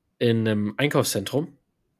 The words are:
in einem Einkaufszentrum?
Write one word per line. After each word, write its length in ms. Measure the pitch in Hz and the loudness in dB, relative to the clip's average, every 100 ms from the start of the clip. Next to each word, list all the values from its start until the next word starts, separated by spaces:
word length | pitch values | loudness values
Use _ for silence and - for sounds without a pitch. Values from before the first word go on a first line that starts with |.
| _ - | _ -2
in 300 | 120 113 110 | 2 2 2
einem 280 | 104 104 104 | 0 -2 -2
Einkaufszentrum? 800 | 143 147 - 107 95 135 165 - _ _ _ | 0 2 0 -2 -2 -4 -4 -12 _ _ _